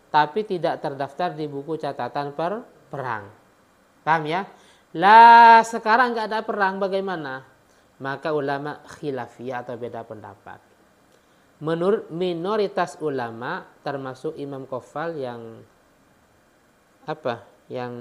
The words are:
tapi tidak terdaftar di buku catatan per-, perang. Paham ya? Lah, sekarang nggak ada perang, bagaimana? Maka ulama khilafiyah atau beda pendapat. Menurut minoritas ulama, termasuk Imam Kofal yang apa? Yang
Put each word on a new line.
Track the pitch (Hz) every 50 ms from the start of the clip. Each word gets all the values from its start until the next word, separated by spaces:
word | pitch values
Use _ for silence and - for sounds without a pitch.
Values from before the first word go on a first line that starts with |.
| _ _
tapi | - 151 151 151 - 214 214
tidak | - 190 170 156 165 135 - -
terdaftar | 156 139 135 139 131 - - 175 175
di | 156 151 156 147
buku | 139 139 139 160 160 156
catatan | 156 143 135 - 123 123 - 147 143 143 139
per-, | - 165 175 202 233 247 - - - - -
perang. | - 139 127 127 113 104 101 104 107 - _ _ _ _ _ _ _ _ _ _ _ _ _
Paham | 151 160 165 156 151
ya? | 160 185 196 - - - - - - _ _ _ -
Lah, | 160 175 196 220 226 233 233 233 233 233 226 226 226 226
sekarang | 226 233 220 - 220 214 254 254 240
nggak | 233 226 214 202
ada | 220 220 220
perang, | - 220 208 196 190 190 196
bagaimana? | 196 190 196 196 196 196 180 165 151 135 131 135 135 - - _ _ _ _ _ _ _ _ - 131
Maka | 135 139 139 - 165 151
ulama | 151 139 143 139 139 147 151 143 - - - - -
khilafiyah | - 147 135 127 117 120 - - 120 127 127 123 120
atau | 135 123 113
beda | 120 117 120 113 -
pendapat. | - 110 107 101 101 98 - _ 95 95 - _ _ _ _ _ _ _ _ _ _ _ _ _ _ _ _ _ _ _ _ 147
Menurut | 156 165 165 175 190 220 214 220 -
minoritas | 156 165 185 180 175 165 170 196 214 214 202 190 - 196 180 180 - -
ulama, | 156 151 135 131 120 117 113 113 123 143 170 143 131 - - _
termasuk | - 151 139 135 135 131 127 - - 160 -
Imam | - 143 139 139 131 131 -
Kofal | 131 123 123 - - 143 160 170 165
yang | 147 131 123 120 117 117 113 113 110 107 - _ _ _ _ _ _ _ _ _ _ _ _ _ _ _ _ _ _ _ _ _ _ _ _ _ _ - -
apa? | 156 - - 135 117 110 - - - _ _ -
Yang | 127 127 123 120 120 120